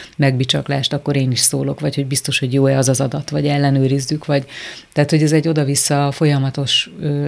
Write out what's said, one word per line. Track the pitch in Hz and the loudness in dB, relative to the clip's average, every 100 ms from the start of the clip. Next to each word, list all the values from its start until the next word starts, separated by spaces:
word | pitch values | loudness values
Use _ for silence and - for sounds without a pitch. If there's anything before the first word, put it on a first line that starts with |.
| - - | -10 0
megbicsaklást, | 139 127 127 143 135 139 131 | 2 2 0 -2 -2 -2 -2
akkor | 143 147 139 | -4 -2 0
én | 127 | 0
is | 123 | 0
szólok, | - 139 139 139 | 0 0 -2 -4
vagy | 147 143 | -4 -2
hogy | 135 | -2
biztos, | 135 - 123 | -4 -2 -2
hogy | 127 | 0
jó-e | 135 135 135 | 2 4 4
az | 127 | 2
az | 131 | 0
adat, | 135 143 - | -2 -4 -4
vagy | 147 143 | -2 0
ellenőrizzük, | 143 143 135 135 139 127 151 - | 2 2 2 2 0 -2 -4 -2
vagy... | 143 131 - - - - | -2 -2 -10 -16 -16 -4
Tehát, | - 147 | 0 2
hogy | 156 | 2
ez | 151 | 4
egy | 156 156 | 2 2
oda-vissza | 156 139 143 - 143 143 | 0 0 0 0 0 0
folyamatos, | - 151 139 135 143 131 - - - | 2 2 2 0 -2 -2 -2 -4 -6
ö, | 151 143 | -4 -2